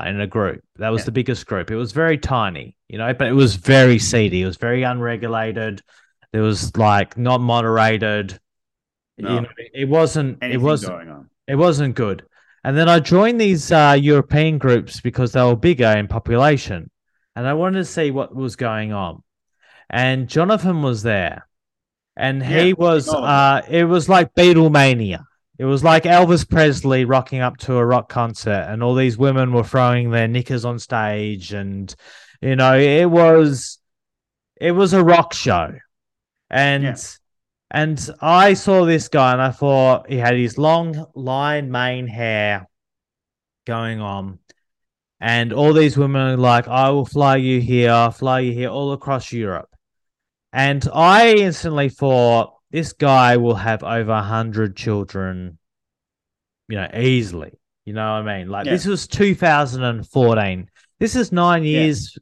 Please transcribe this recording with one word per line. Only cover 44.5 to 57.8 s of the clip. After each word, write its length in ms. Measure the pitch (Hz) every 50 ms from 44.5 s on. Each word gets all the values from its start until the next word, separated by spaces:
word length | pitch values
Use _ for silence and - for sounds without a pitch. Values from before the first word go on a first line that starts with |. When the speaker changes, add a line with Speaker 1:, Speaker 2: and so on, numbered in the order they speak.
| _ _ _ _ _ _ _ _ _ _ _ _ _ -
Speaker 1:
and 320 | - 113 117 120 117 120
all 220 | - 139 147 156 151
these 240 | 156 156 143 -
women 240 | 135 139 139 139 135
are 160 | 131 131 131
like, 320 | 123 127 123 120 120 123 135
"I 220 | 131 131 135 135
will 140 | 139 143 127
fly 300 | - - 143 143 135 135
you 240 | 135 131 127 127 123
here, 320 | 120 117 123 123 120 117
I'll 200 | 117 117 117 117
fly 280 | 110 - 135 131 127 131
you 140 | 127 123 117
here," 160 | 120 123 117
all 240 | 98 135 143 139 139
across 400 | 135 - 139 135 123 - - 123
Europe. 340 | 117 110 98 90 82 - _ _ _ _ _ _ _ _ _ _ _ _ _ _ _ _ _ -
And 300 | 131 135 139 143 139 123 - -
I 400 | 147 165 180 196 220 233 233 220
instantly 560 | 208 202 185 156 - - 165 156 147 143 131
thought, 640 | - - 139 135 131 123 120 120 117 113 107 - _ _ _ _
"This 220 | - 160 160 - -
guy 420 | - 151 139 135 131 123 120 120
will 200 | 120 117 120 113
have 280 | 98 98 113 110 101 -
over 280 | 87 113 117 110 107
a 100 | 110 107
hundred 560 | 101 101 110 113 113 113 104 110 110 101 98
children, 800 | - - 117 104 101 98 - - 98 95 92 92 90 90 90 80 _ _ _ _ _ _ _ _ _ _ _ _ _ _ _ _ _ _ _ _ _ _ -
you 80 | 110
know, 100 | 98 92 - -
easily." 640 | 113 123 131 127 123 113 98 87 85 76 - - _ _ _ _ _